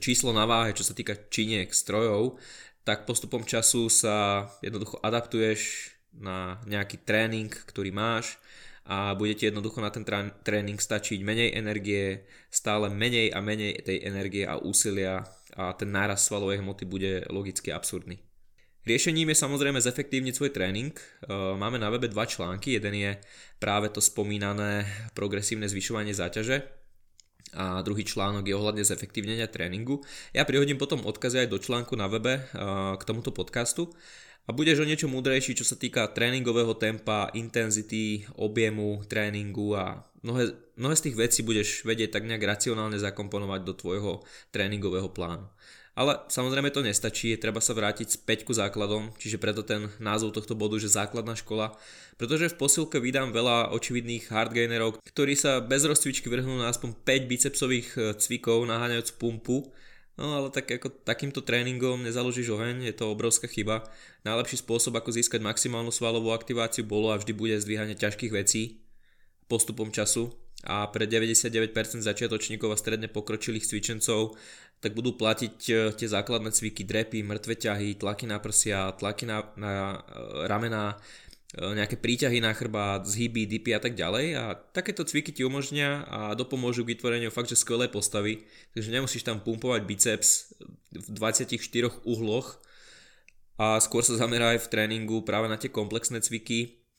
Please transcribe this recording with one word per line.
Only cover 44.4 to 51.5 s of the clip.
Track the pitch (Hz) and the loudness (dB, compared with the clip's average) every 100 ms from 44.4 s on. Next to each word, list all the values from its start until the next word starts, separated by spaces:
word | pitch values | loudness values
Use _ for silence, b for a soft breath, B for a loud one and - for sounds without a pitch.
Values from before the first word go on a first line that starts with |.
| B 101 | B -2
tréningového | 98 104 98 92 95 | -2 0 0 0 -2
plánu. | - 87 82 98 B B B B - | -4 -4 -6 -10 B B B B 0
Ale | 139 - - | 2 0 -2
samozrejme | - 127 135 143 | -2 0 2 2
to | 139 123 | 2 2
nestačí, | 104 113 - 120 | 2 0 0 0
je | 110 | 0
treba | 110 107 | 0 0
sa | - | 0
vrátiť | 110 104 107 113 - | 2 0 0 -2 -2
späť | - 113 - | 0 0 0
ku | |
základom, | 113 101 104 101 107 110 - | 0 0 0 0 0 -2 -8
čiže | 107 107 | -6 -2
preto | 110 107 104 | 0 -2 -2
ten | 107 107 - | -2 -2 -6
názov | 107 107 110 | -2 0 0
tohto | 110 107 | -2 -4
bodu, | 110 107 110 | -2 0 0
že | 107 | 2
základná | 104 104 117 110 | 2 2 -4 -4
škola, | 113 - | -6 -4